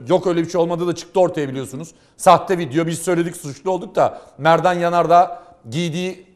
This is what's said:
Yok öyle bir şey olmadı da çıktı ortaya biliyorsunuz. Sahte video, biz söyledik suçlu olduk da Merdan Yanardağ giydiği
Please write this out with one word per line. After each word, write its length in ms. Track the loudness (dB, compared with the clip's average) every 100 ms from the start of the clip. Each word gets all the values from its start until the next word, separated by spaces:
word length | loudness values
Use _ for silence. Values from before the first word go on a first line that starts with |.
| 0
Yok 180 | 0 2
öyle 160 | -2
bir 80 | -2
şey 100 | -2
olmadı 260 | -2 -2 -4
da 80 |
çıktı 260 | -6 -4 2
ortaya 280 | 2 0 -6
biliyorsunuz. 460 | -6 -10 -12 -16 _ _ 0
Sahte 420 | 4 4 4 -4
video, 280 | -2 -4 -4
biz 120 | -4
söyledik 380 | -2 -2 -2 -8
suçlu 340 | -12 -8 -6
olduk 240 | -6 -4
da 240 | 0 0 -2 -16 -2
Merdan 340 | 2 4 2
Yanardağ 680 | 0 0 2 4 6 4 -2 -18 _ -10
giydiği 560 | -6 -4 -4 -6 -8 -16